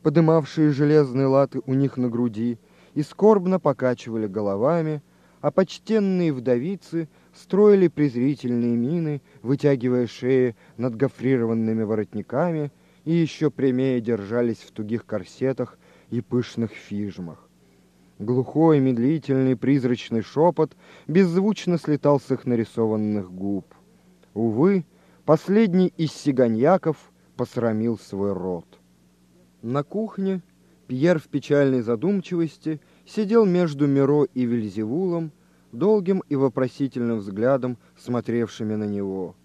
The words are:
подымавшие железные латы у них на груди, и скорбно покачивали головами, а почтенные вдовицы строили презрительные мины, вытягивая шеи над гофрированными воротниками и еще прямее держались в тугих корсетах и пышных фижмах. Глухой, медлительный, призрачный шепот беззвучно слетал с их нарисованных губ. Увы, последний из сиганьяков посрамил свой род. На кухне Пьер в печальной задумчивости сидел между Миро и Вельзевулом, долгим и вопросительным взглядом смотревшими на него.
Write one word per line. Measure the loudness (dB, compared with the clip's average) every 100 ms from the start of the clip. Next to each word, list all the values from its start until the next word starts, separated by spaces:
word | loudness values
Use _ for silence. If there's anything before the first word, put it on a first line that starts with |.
подымавшие | 2 4 4 4 2 0 2
железные | 2 4 4 4 0 4
латы | 4 2 -2 -2
у | 0
них | 0 0
на | -2
груди, | 0 -2 -2 -4 -6 _ _ _ -6
и |
скорбно | -6 2 4 4 2 0
покачивали | 0 0 -2 -2 -6 -6 -4
головами, | -2 -2 0 0 0 -2 -6 _ _ _ _
а | -2
почтенные | 0 -2 -4 -2 0 2 0 0
вдовицы | -2 0 0 -2 -8 -8 -8 -8 _ _
строили | -20 -4 4 6 6 4
презрительные | 2 0 2 -2 -2 -2 -2 0 0
мины, | -2 -2 -4 -6 _ -12
вытягивая | -4 0 2 2 0 0 -2
шеи | -4 0 2 2 -2 -20 -6
над | -6 -2
гофрированными | -4 -2 0 0 0 0 -2 -2
воротниками | -2 -2 -4 -8 -6 -2 -2 -4 -8 _ _ _ -2
и |
еще | 0 0 -2 -4
прямее | 0 0 0 0 -2
держались | -2 -4 -2 -2 -2 -4
в | -12
тугих | -12 -6 -8 -6
корсетах | -10 -10 -4 -4 -4 -8 -10 _ _ _
и | -8
пышных | -2 -4 -4 -6 -6
фижмах. | -8 -12 -8 -8 -10 -14 -14 _ _ _ _ _ _ _ _
Глухой, | -2 -2 0 2 4 4
медлительный, | 2 2 0 -2 -2 0 0 0
призрачный | 2 2 0 -2 -2 -6
шепот | -4 0 0 2 -4 -4 -20 -18 0
беззвучно | 2 4 2 0 -2 -2 -2
слетал | 0 0 2 2
с | 0
их | -4 -2
нарисованных | -2 -2 -2 0 0 -2 -4 -6
губ. | -8 -6 -6 -8 -20 _ _ _ _ _
Увы, | -4 -2 2 2 2 -4 _ _ _
последний | 2 2 4 2 4 2 0 0
из | -4
сиганьяков | -2 -2 2 2 2 2 2 0 -6 -12 _ _ -8
посрамил | -6 -2 -2 -2 -2 -4
свой | -8 -6 -4
род. | -4 -6 -8 -10 _ _ _ _ _ _ _ _ _
На | -4 -4
кухне | -4 -6 -6 -4 -4 -4 -8 _ _ _ -10
Пьер | 0 2 0
в | -2
печальной | -8 0 2 4 2
задумчивости | 0 -2 0 -2 -4 -4 -4 -6 -10 -10 _ _ -10
сидел | -6 2 4 4
между | 2 0 0 2
Миро | 4 4 2
и | 2 0 -2
Вельзевулом, | -2 -4 -6 -4 -2 -2 -4 -6 _ _ _ _
долгим | -2 2 2 2 -2 -2
и | 0
вопросительным | 0 0 -4 -2 -6 -2 -2 -2
взглядом | -4 -2 0 2 -2 -8 _ _
смотревшими | -6 -4 -2 -2 -4 -6 -6 -4
на | -4
него. | -4 -4 -6 -8 -12